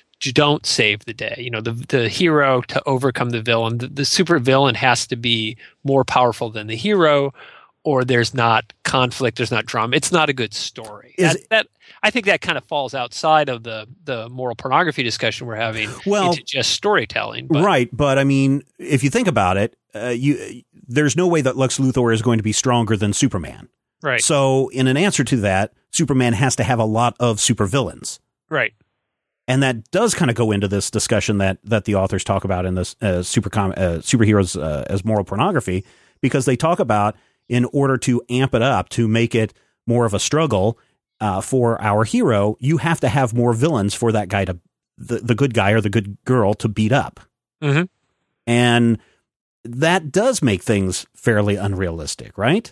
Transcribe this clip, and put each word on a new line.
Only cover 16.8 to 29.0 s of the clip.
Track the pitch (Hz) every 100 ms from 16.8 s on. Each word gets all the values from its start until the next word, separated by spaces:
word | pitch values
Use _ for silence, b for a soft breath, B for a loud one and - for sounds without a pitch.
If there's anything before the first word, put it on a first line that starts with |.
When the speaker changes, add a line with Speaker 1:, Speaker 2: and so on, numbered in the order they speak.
| 208 196 110 - 107 117 131
Speaker 1:
But | 147
Speaker 2:
right, | 196 151 123 113
but | 147 135
I |
mean, | 139 135 135 139 - -
if | - 143
you | 135
think | 226 220
about | 120 92 95
it, | 110 _ _
uh, | 107 120
you, | 120 139 120 98 120 - _ -
there's | 123 151 160
no | 180
way | 170
that | 131 127
Lex | 131 -
Luthor | 135 127 120
is | 110
going | 117 113
to |
be | 107
stronger | 104 131 120 110 107
than | 104
Superman. | 101 135 98 69 60 - _ _ _
Speaker 1:
Right. | 151 120
Speaker 2:
So | - 147 135 131 131
in | 127 131
an | 135
answer | 196 -
to | 123 127
that, | 101 95 107 _ _
Superman | - 143 131 123
has | 104 135 -
to |
have | 120 123
a |
lot | 110 110 120 -
of | 123 107
supervillains. | - 117 104 135 101 - - - _ _ -
Speaker 1:
Right. | 156 107 - _ _